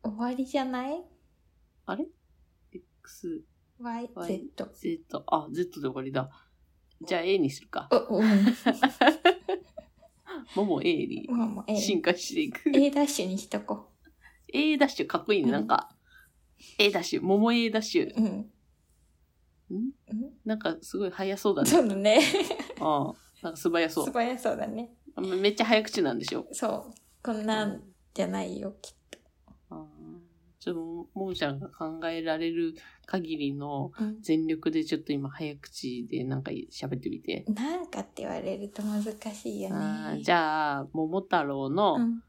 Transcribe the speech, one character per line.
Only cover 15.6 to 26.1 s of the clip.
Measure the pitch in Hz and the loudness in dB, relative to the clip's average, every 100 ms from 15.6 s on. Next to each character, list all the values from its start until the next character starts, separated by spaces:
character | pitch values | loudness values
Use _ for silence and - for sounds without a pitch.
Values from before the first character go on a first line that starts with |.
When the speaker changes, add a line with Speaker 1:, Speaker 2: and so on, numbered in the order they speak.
| 226 | 2
Speaker 2:
か。 | - - _ _ - _ _ _ _ - - | 0 0 _ _ -20 _ _ _ _ -20 4
A | 208 | 4
ダ | 196 | 4
ッ | |
シ | 175 - | 0 -2
ュ、 | |
も | 180 202 | 4 4
も | 226 | 6
A | 233 226 | 4 2
ダ | 214 | 0
ッ | |
シ | 220 170 | 0 0
ュ。 | - - | 0 2
Speaker 1:
う | |
ん。 | 220 | 0
Speaker 2:
ん？ | 190 214 _ _ _ _ _ _ _ _ _ _ _ _ | 0 -10 _ _ _ _ _ _ _ _ _ _ _ _
Speaker 1:
う | 190 | -6
ん？ | 247 277 _ 214 269 - 214 | -6 -8 _ -8 -8 -8 -6
Speaker 2:
な | 214 | -2
ん | |
か | 165 165 | -2 -4
す | - 185 | -6 -4
ご | 196 | -4
い | |
速 | 180 190 196 | -2 -4 0
そ | 208 | 2
う | 185 | 4
だ | |
ね。 | - | 6
Speaker 1:
そ | 320 | 6
う | 240 | 6
だ | 196 | 4
ね。 | 202 226 302 392 - - - - | 6 8 6 2 -2 -4 -8 -2
Speaker 2:
あ | 156 147 110 | 2 2 0
あ、 | - _ _ | -6 _ _
な | 170 | -12
ん | |
か | 160 | -2
素 | 175 | 0
早 | 170 165 | 2 2
そ | 165 | 0
う。 | 151 | 0
Speaker 1:
素 | |
早 | 240 233 254 | 0 -2 0
そ | 247 | -2
う | - | -2
だ | 220 | -4
ね。 | 220 233 - - - | -6 -10 -14 -16 -8
Speaker 2:
め、 | 190 185 | -4 2
め | 202 | 2
っ | 208 | 2
ち | |
ゃ | 220 | 4
早 | 220 | 4
口 | 214 - | 2 0
な | 156 | 0